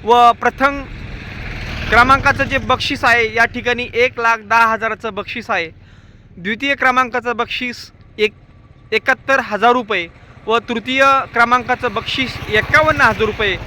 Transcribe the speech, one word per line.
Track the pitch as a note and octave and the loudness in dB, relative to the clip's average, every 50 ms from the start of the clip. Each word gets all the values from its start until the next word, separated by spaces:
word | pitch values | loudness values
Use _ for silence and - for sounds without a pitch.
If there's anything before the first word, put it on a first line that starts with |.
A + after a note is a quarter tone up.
| - | 4
व | G#3 A#3+ A#3+ A#3+ A#3+ A#3 - | 6 6 8 8 6 6 4
प्रथम | - A#3+ A#3+ - C4+ C#4+ C#4 C#4+ C4+ - - - - - - - - - - - - - - - - - - - - - | 0 -2 0 2 -2 0 0 -4 -10 -12 -14 -14 -12 -12 -12 -14 -14 -14 -14 -12 -12 -12 -10 -10 -10 -10 -8 -8 -4 2
क्रमांकाचं | G#3+ A#3 A#3+ C4 C4+ C4+ C4+ C#4 C4+ - C#4 | 4 4 6 6 4 4 4 0 0 0 -2
जे | - C4+ C4+ | -2 -2 -4
बक्षीस | A3 G#3+ B3+ - - - C#4+ C4+ C#4+ | 0 -2 -2 -2 -2 -6 -4 0 2
आहे | B3 A#3 A#3+ A3+ A3 A3 | 2 2 2 2 0 2
या | A#3 A#3 | 0 0
ठिकाणी | A#3 - B3 G#3 A3+ B3 A#3 B3 G#3 - | 0 0 -4 -4 -2 -2 -2 -4 -6 0
एक | A3+ B3 C4 B3 A#3+ | 0 0 0 0 0
लाख | A#3 A3+ A3+ A3 | 0 0 0 0
दहा | G#3+ G3+ A3 A#3 A#3 | -2 0 2 4 4
हजाराचं | A3 A3 G#3+ A3 A3+ G#3+ - - A3 G3 | 4 2 -2 -2 -4 -6 -4 -8 -8 -8
बक्षीस | G3 G3 - - B3 G3+ - | -8 -10 -8 -10 -10 -6 -4
आहे. | A3 F#3 E3+ D#3+ - - - - - - - - - - - - - | -4 -4 -4 -6 -10 -20 -20 -20 -20 -20 -20 -20 -20 -20 -20 -20 -20
द्वितीय | - E3+ G3 A3+ G#3+ C4+ C#4+ C#4 | -10 -6 -6 -6 -4 -2 -2 -2
क्रमांकाचं | - C4 C4 B3 B3+ B3+ A#3+ A#3 B3 A3 B3 A#3 | 0 0 2 2 2 0 0 -2 -4 -4 -4 -4
बक्षीस | G#3+ A#3+ B3 - - B3+ B3 A#3 - - - _ - - - - - | -4 -4 -6 -6 -8 -8 -8 -8 -12 -16 -20 _ -20 -20 -20 -4 -2
एक, | G#3+ G#3+ - - - - - - - - - - - - | -2 -2 -2 -8 -20 -20 -20 -20 -20 -20 -20 -20 -10 -4
एकाहत्तर | G#3+ A3 - - C4 - - - C4+ B3+ | -4 -2 0 0 -2 -2 0 0 0 0
हजार | A#3 G#3 G#3 G3 G#3 A#3+ | 0 -2 -2 2 2 4
रुपये | A#3+ B3+ A3+ G3 G#3+ F#3 E3+ E3 - - - - - - - | 4 2 0 -2 -4 -4 -4 -6 -12 -20 -20 -20 -20 -14 -4
व | G3+ A3 A#3 A3 - | -2 -2 -2 -2 -4
तृतीय | A#3+ A3+ G#3+ B3 C4 C4+ C4+ C#4 C4+ C4+ F3+ - | -6 -6 -4 -4 0 4 4 4 4 2 0 -2
क्रमांकाचं | - A#3 A#3 A#3+ B3 B3+ A#3 A3+ B3+ A#3+ B3+ A#3+ G3 | 0 0 2 4 2 0 2 -2 -4 -2 -2 -4 -4
बक्षीस | A#3 A3+ - - C4+ C4 A3+ - - - - | -4 -6 -6 -4 -4 -4 -6 -6 -12 -8 -2
एकावन्न | G#3+ G#3+ G#3 - - D#4 D#4 D#4 D4+ C#4+ | -2 -2 0 2 2 2 4 2 2 4
हजार | C4+ A#3 G#3+ - A3 | 2 2 2 0 -2
रुपये | G#3+ G#3 - G#3+ G3+ F3+ E3 - | -4 -2 -2 -2 -2 -2 -4 -8